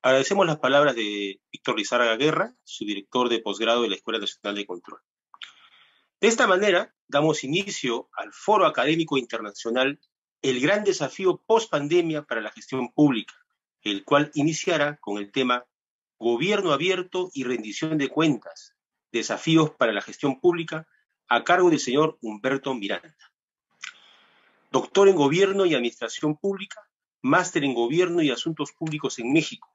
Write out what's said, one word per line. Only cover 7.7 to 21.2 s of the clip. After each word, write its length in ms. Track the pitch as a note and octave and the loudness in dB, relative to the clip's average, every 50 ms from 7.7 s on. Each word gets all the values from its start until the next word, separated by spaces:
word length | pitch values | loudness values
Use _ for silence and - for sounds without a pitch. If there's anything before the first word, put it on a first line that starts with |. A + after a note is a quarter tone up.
| F3 - - B2+ A2+ B2 - _ _ | -8 -6 -4 -2 -2 -4 -6 _ _
al 180 | - G#2 - | -12 -12 -12
Foro 360 | - - - - G#3+ G3+ F#3 | -14 -8 0 2 4 4 4
Académico 500 | D#3 - - A#2+ D3 D#3+ E3 E3 D3+ D3 | 2 2 2 0 0 0 0 -2 0 -2
Internacional, 840 | C3+ A#2+ - - A2+ G#2+ G#2 G2+ - - A#2 A#2 B2+ C3 C3+ D3 _ _ _ _ _ _ _ _ _ - | -2 -2 -2 -8 -8 -8 -10 -14 -8 -6 -4 0 0 0 0 -2 _ _ _ _ _ _ _ _ _ -2
El 160 | C#3 B2+ B2 | -2 0 0
Gran 240 | B2+ D#3+ G3+ G#3+ G#3 | 2 2 0 2 2
Desafío 580 | G3+ F3+ - D3+ C3 - - F#3+ F#3 F3 - _ | 0 0 0 -4 -6 -6 -2 0 0 0 0 _
Post-Pandemia 760 | - A3 A3+ A3 - - D3 C#3+ D3 E3+ F3 E3+ E3 D#3 D3 | 2 2 2 2 0 -4 -4 -2 2 2 2 2 0 -4 -6
para 180 | D3 _ B2 A2+ | -6 _ -6 -6
la 120 | G#2+ G#2 | -6 -8
Gestión 420 | - A#2 - - - C3 A#2+ A2+ _ | -12 -14 -12 -8 -6 -6 -6 -4 _
Pública, 400 | - D3+ C#3+ B2+ A2 - - - _ _ _ _ _ _ _ _ _ | 4 4 4 4 0 -4 -8 -18 _ _ _ _ _ _ _ _ _
el 240 | _ G#2 G2+ G2 - | _ -6 -4 -4 -2
cual 240 | - C#3+ C#3+ D3 D3 - | 2 2 2 2 0 -2
iniciará 640 | D3+ C#3+ D#3+ D#3+ D#3 - - E3+ D3+ D3 D3 D3 | 0 0 0 0 -2 -2 -2 0 0 0 -2 -4
con 200 | _ - G#2 G2+ | _ -10 -8 -8
el 140 | G#2 G2+ G2+ | -8 -8 -6
tema 340 | - C3+ C3 B2+ B2 B2 - _ _ _ _ _ _ _ _ _ _ _ | -4 -2 0 0 0 -2 -4 _ _ _ _ _ _ _ _ _ _ _
Gobierno 520 | A2 A#2 A#2+ A#2+ D#3 F#3+ G#3 G3+ F#3+ F3 | 0 0 0 0 0 0 0 0 2 0
Abierto 600 | C#3+ C#3 E3 F#3 F#3 F#3 F3+ - - F3+ F3+ F3+ - | 0 0 0 -2 -2 -2 -4 -6 -6 -6 -6 -6 -6
y 100 | C3+ B2+ | -8 -4
Rendición 540 | B2 B2+ A#2 G#2+ A2 G2+ - - D#3+ D#3+ | -4 -4 -4 -6 -10 -8 -6 -4 -2 -2
de 120 | D#3 C#3 C3 | -2 -2 -2
Cuentas, 680 | - D3+ D#3+ D#3+ C3+ A2+ - - - - - - _ _ _ _ _ _ _ _ | 0 0 2 2 2 0 -4 -16 -20 -20 -20 -20 _ _ _ _ _ _ _ _
Desafíos 600 | - A#2 A2 - A2+ G#2 - E3 D#3+ D#3+ D#3 D3+ | -6 -4 -4 -2 -6 -4 0 4 4 6 4 4
para 200 | - _ C3 A#2 | 0 _ 0 0
la 120 | G#2 G2+ - | 0 -2 -6
Gestión 360 | - G#2 - - C#3+ C3 C3 | -8 -12 -4 -4 -4 -4 2
Pública, 480 | - F3 E3+ E3+ E3 D#3+ D#3+ D#3 D#3+ _ _ _ _ _ _ _ | 2 2 2 2 -6 -8 -8 -10 -12 _ _ _ _ _ _ _